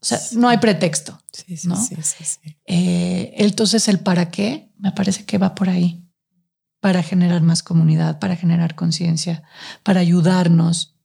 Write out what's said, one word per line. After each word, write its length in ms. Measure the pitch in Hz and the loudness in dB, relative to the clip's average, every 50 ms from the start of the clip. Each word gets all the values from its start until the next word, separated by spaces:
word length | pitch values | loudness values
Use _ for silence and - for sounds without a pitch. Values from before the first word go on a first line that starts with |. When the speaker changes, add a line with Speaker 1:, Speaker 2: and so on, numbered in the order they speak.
| - | -4
Speaker 1:
O 20 | |
sea, 140 | - - 339 | -4 -4 -4
Speaker 2:
Sí. 180 | - - 247 | -6 -4 0
Speaker 1:
no 120 | 226 240 247 | 2 4 4
hay 100 | 240 233 | 4 4
pretexto, 600 | - 220 202 151 175 175 151 - - - - - _ - _ | 4 2 2 2 0 -2 -2 -4 -8 -10 -20 -20 _ -20 _
Speaker 2:
Sí, 240 | - - _ 180 | -20 -16 _ -14
sí, 120 | 160 - 180 | -8 -6 -4
Speaker 1:
¿no? 80 | 175 | -4
Speaker 2:
sí, 180 | 190 220 254 - - 156 | -2 -4 -6 -8 -8 -8
sí, 220 | - - - 160 | -8 -8 -8 -10
sí. 320 | - - - _ 156 156 _ _ | -10 -10 -10 _ -20 -20 _ _
Speaker 1:
Eh, 680 | - - 170 180 180 175 175 175 180 180 180 - - - | -2 0 0 2 2 0 0 0 -2 -2 -4 -6 -8 -4
entonces, 500 | - 208 208 202 - 226 202 214 220 - | 0 0 0 2 0 0 0 2 0 2
el 140 | - 196 180 | 2 0 0
para 300 | - 202 180 165 175 170 | 2 0 0 0 0 -2
qué, 420 | - - 202 214 262 311 - _ _ _ | -2 -4 -4 -4 -4 -8 -12 _ _ _
me 120 | 196 196 | -6 -4
parece 340 | - - 196 196 190 - - | -2 -2 -2 -2 -2 -4 -6
que 140 | - - 202 | -6 -2 0
va 160 | 190 185 185 | 0 0 0
por 140 | - 196 185 | -2 -2 0
ahí. 360 | 185 180 175 175 170 - - _ _ _ _ _ _ _ _ _ _ _ _ _ _ _ | 0 0 0 0 -2 -4 -18 _ _ _ _ _ _ _ _ _ _ _ _ _ _ _
Para 220 | - 196 185 180 170 | 0 0 0 0 0
generar 400 | - - 180 175 175 175 175 160 | 0 0 2 2 2 2 2 2
más 200 | 165 165 170 - | 2 2 0 -2
comunidad, 560 | - 175 165 160 160 156 160 165 160 160 151 | 0 2 2 4 4 2 2 2 0 -2 -2
para 180 | - 190 180 | -4 -4 -4
generar 380 | 170 180 170 170 170 170 160 156 | -2 0 0 2 2 0 -2 -2
conciencia, 680 | - 175 170 165 - 180 170 165 156 - 175 165 156 - _ _ - - - - - _ | -4 -4 -4 -2 -2 -2 -2 -2 -2 -2 -6 -6 -8 -10 _ _ -20 -18 -18 -20 -10 _
para 180 | - 190 185 | 0 2 2
ayudarnos. 960 | 180 170 170 180 165 180 185 185 180 170 170 165 165 165 170 - - - _ _ _ | 4 4 4 4 4 4 4 4 4 4 4 4 4 2 0 -2 -4 -10 _ _ _